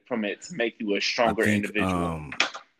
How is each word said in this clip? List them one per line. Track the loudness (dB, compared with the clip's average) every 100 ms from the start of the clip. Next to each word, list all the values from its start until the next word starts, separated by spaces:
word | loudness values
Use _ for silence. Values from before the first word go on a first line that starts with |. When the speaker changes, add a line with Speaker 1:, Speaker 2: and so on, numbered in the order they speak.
| -6
Speaker 1:
from | -2
it | -2 -4
to | -8 -2
make | -2 -2
you | -2 0
a |
stronger | 0 2 2 4
Speaker 2:
I |
think, | 2 2 0
Speaker 1:
individual? | 0 0 2
Speaker 2:
um, | 0 -4 -6 -2 -2 -4 -18